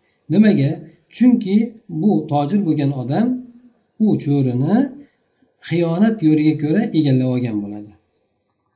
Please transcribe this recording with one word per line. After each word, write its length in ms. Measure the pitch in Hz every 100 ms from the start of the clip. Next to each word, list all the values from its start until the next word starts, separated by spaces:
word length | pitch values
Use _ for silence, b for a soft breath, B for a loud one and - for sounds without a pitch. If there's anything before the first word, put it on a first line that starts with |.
| _ _ -
Nimaga? 400 | 175 214 156 139 165 B B B
Chunki 500 | - 247 220 185 208 233 - -
bu 240 | 160 202 165 151
tojir 340 | 143 143 202
bo'lgan 280 | 170 143 139
odam 340 | 139 120 160 247 254 - - - _ _ -
u 80 | 214 143
cho'rini 580 | 139 143 131 123 143 220 285 - B B _ _ _ _
xiyonat 520 | - 165 170 170 220 220
yo'liga 320 | 156 151 151 147
ko'ra 240 | 147 185 240
egallab 420 | 165 147 131 127
olgan 280 | 127 123 104
bo'ladi. 340 | 101 104 107 - _ _ _ _ _ _ _